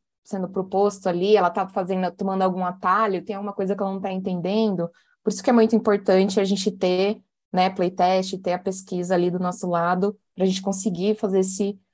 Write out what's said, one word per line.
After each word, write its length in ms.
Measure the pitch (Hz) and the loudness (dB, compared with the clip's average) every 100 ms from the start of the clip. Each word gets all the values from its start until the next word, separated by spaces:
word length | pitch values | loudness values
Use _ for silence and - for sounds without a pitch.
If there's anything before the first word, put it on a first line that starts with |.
| _ _ | _ _
sendo 240 | - 190 185 | -10 -8 -6
proposto 600 | 190 185 190 202 196 190 | -6 -2 0 0 0 -4
ali, 280 | 175 196 208 | 0 4 4
ela 140 | 175 | 4
tá 180 | 202 190 | 0 -4
fazendo, 440 | 208 185 185 180 | -4 -2 -2 -2
tomando 320 | 175 190 190 | -4 -4 0
algum 200 | 185 185 | 0 0
atalho, 600 | 180 185 185 196 220 190 - | -4 -4 0 2 0 -2 -6
tem 100 | 196 | -8
alguma 180 | 202 | -8
coisa 220 | 202 190 196 | -4 -4 -2
que 60 | |
ela 100 | 196 | -4
não 100 | 190 | -4
tá 100 | 196 | -6
entendendo. 760 | 190 190 180 175 208 220 180 170 - _ _ | -6 -4 -4 -2 0 0 -2 -6 -10 _ _
Por 80 | - | -4
isso 100 | 190 | -2
que 80 | - | 4
é 40 | |
muito 220 | 233 220 226 | 4 6 4
importante 640 | 220 202 202 185 196 196 | 2 2 4 4 4 0
a 40 | |
gente 260 | 196 190 208 | 0 0 -2
ter, 520 | 190 185 185 196 226 _ _ _ | -2 0 2 0 -2 _ _ _
né, 200 | 185 185 | 0 0
playtest, 680 | 190 180 185 180 190 190 190 | 0 -2 2 2 2 0 -4
ter 140 | 185 | -4
a 60 | 180 | -2
pesquisa 560 | 190 190 - 180 175 180 | -4 -6 -6 -6 0 2
ali 160 | 175 | 2
do 80 | 175 | 0
nosso 280 | 180 180 180 | -4 -4 -2
lado, 480 | 175 170 180 202 214 _ - | 0 0 0 0 -4 _ -2
pra 100 | 190 | 0
gente 160 | 190 | 0
conseguir 540 | 196 196 226 175 196 214 | -2 -2 -4 0 0 0
fazer 240 | 202 190 | 0 0
esse, 400 | 190 190 202 202 _ | 0 0 -4 -4 _